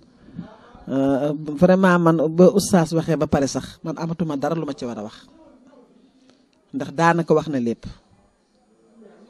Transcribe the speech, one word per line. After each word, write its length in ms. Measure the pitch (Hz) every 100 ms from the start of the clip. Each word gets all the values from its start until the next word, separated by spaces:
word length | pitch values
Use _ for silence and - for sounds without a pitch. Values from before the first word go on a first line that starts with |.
| - _ - - - - - - -
Euh, 460 | 135 135 135 147
vraiment 640 | 151 151 143 180 185 190 175
man 180 | 165 165 156
ba 220 | 160 180
oustaz 400 | 196 - 185 156
waxee 240 | 160 151 147
ba 100 | 151
pare 200 | 156 135
sax, 320 | 131 - -
man 120 | 165 147
amatuma 400 | 160 165 165 143
dara 180 | 147
lu 120 | 165 151
ma 80 |
ci 100 | 135
war 140 | 123 107
a 40 |
wax. 240 | 104 - - _ - _ _ - _ _ _ _ _ _ _ _ _
Ndax 180 | 135 139
daanaka 420 | 151 165 170 160
wax 140 | 156 165
na 100 | 135
lépp. 280 | 117 110 - - _ _ _ _ _ _ _ _ _ _ - - -